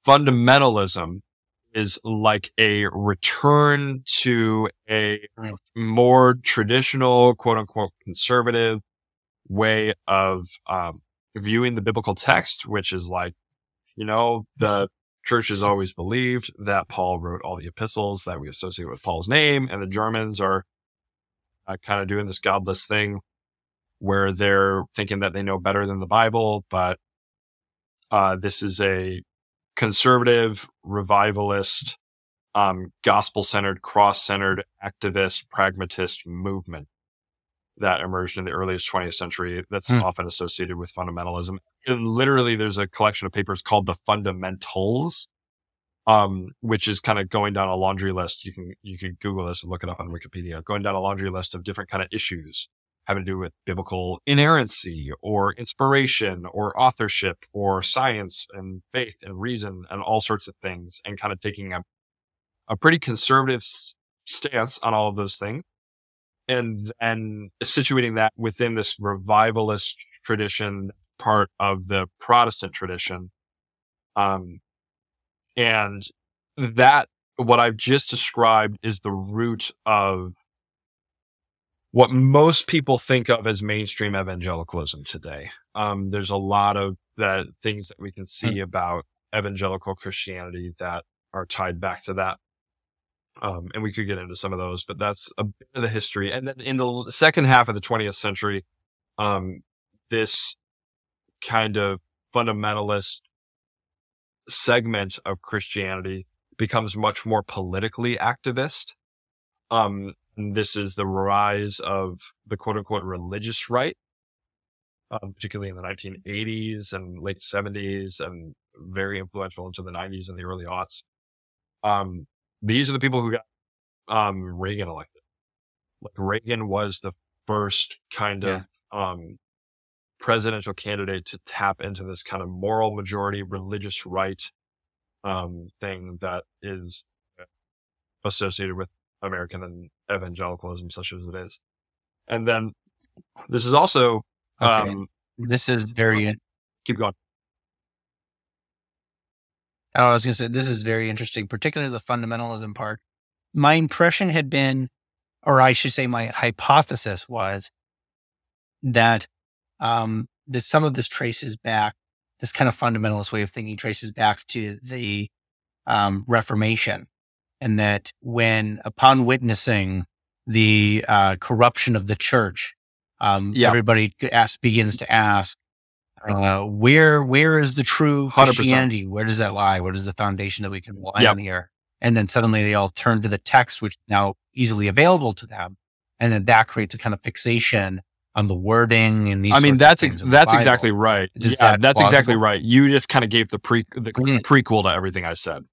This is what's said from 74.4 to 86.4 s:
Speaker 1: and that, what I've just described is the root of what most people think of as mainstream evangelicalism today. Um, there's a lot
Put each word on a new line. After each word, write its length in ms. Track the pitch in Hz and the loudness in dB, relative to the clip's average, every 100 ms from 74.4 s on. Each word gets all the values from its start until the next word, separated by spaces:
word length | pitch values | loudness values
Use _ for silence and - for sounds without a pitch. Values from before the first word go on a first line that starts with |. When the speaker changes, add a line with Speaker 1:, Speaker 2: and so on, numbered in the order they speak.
| 90 85 _ _ _ _ _ _ _ _ _ - | -8 -18 _ _ _ _ _ _ _ _ _ 0
Speaker 1:
and 460 | 117 110 101 98 98 - _ _ _ - | 2 2 0 -6 -14 -20 _ _ _ -6
that, 540 | 127 113 127 143 - _ _ - | -2 8 8 8 4 _ _ -4
what 240 | 120 120 | 4 6
I've 180 | 117 110 | 6 2
just 340 | - 139 - | 2 2 0
described 640 | 120 - - 113 110 107 104 | -4 -4 2 6 6 2 -2
is 160 | 110 101 | -6 -6
the 120 | 107 | -6
root 600 | 98 95 107 117 113 - - - | -6 -6 -4 -4 -4 -8 -6 0
of 460 | 107 98 95 92 90 _ _ _ _ _ _ _ _ _ _ _ _ _ _ _ | 2 2 -2 -6 -12 _ _ _ _ _ _ _ _ _ _ _ _ _ _ _
what 160 | 117 123 | 4 6
most 580 | 131 131 143 156 160 - | 6 6 8 8 6 2
people 300 | - 135 127 | 0 2 0
think 300 | - 127 117 | 2 0 2
of 160 | 117 110 | 0 2
as 160 | 104 | -2
mainstream 540 | 104 107 104 - 104 98 | -2 -4 -4 -6 -4 -4
evangelicalism 880 | 92 90 87 85 82 87 73 76 | -4 -6 -6 -6 -6 -6 -6 -8
today. 460 | 71 80 76 71 71 - _ 107 | -12 -14 -14 -14 -16 -20 _ -6
Um, 320 | 107 98 98 | -4 -4 -4
there's 220 | 104 95 | -4 -4
a 80 | |
lot 400 | 101 | -4